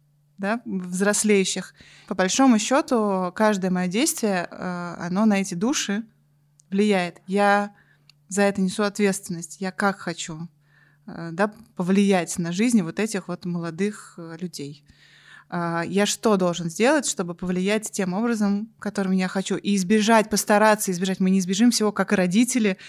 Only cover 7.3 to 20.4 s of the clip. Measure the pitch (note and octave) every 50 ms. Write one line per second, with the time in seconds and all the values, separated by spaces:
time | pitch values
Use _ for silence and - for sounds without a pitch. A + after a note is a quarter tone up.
7.3 | F#3 G3+ G3+ G3+ G3+ G3+ G3+ G#3 G#3 _ _ _ _ _ _ _ _ _ _ -
8.3 | F3+ G3 G3+ G3+ G3 G3+ F#3+ F#3 F#3 - G#3 G3+ G3+ - G#3 G3 F#3+ F#3+ - -
9.3 | F3+ E3 E3+ - - - F#3+ F#3 F#3 - G#3 G3+ F#3+ - - F3+ E3 E3+ - -
10.3 | D#3+ D#3 E3 E3+ _ _ _ _ _ _ _ _ _ _ - - - - E3+ E3
11.3 | E3 E3 G3+ A3 G#3+ - - _ _ - F3+ E3+ F#3+ G3+ G3+ G3 G3 F#3 E3 E3
12.3 | - - E3+ E3 F3 F#3 A3 B3+ A#3 A3 F3 D#3+ E3 - G3+ A3+ - G3 F3 -
13.3 | F3 F3+ - F3 F3 F3 E3 E3+ E3 D#3+ G3 G#3 G#3 - - - - - E3+ E3
14.3 | E3 E3 F#3 F3 - - C#3+ C#3+ D3 - _ _ - _ _ _ _ _ _ -
15.3 | - - - - - F3 E3+ E3+ E3+ E3+ E3+ E3+ F3 G3 G#3 G3+ - - - A3+
16.3 | G#3+ F#3+ F#3 F3 E3+ E3 E3+ E3 E3 - G#3+ B3+ D#4 D4+ A#3 - - - F#3+ F3
17.3 | F3 - - F3+ F#3 F3+ F#3 G3 G#3+ A3 G#3+ - - - G3 F3+ F3 G3 A3+ A#3+
18.3 | A#3 G#3+ G#3+ G3+ G3+ G3+ G#3+ A3+ _ - - G#3 G3 - G3 F#3 F#3+ F#3+ F#3 F#3
19.3 | - G3 F#3+ - G3 E3 - - G3+ G3 F#3 F3 A3 G#3+ G#3 G#3+ A#3 A3 G#3 G#3+
20.3 | - G3